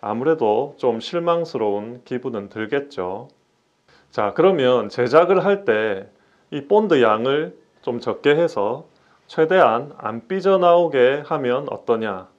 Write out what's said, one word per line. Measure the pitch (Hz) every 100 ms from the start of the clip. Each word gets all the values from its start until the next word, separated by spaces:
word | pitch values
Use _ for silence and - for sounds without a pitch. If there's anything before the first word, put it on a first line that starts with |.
아무래도 | 107 110 139 160 113 110 147 -
좀 | 127 113
실망스러운 | - 175 170 170 160 127 110 101 107 123 -
기분은 | 123 127 113 101
들겠죠. | 110 107 139 139 - 90 98 135 _ _ _ _ _ _ _ _
자, | - 104
그러면 | - 175 185 127 123 104
제작을 | - 123 143 175 190 175
할 | 196 196
때 | 110 110 98 98 _ _ _ _
이 | 147 139
본드 | 202 214 151
양을 | 113 110 123 143 170 - _ _
좀 | - 120
적게 | 120 107 147 147
해서 | 170 110 101 131 - _ _ _ _
최대한 | - 160 185 135 113 143 -
안 | 110 117 -
삐져나오게 | 190 185 190 175 175 170 139 123 143 143
하면 | 156 127 123 147
어떠냐 | - - 113 110 95 92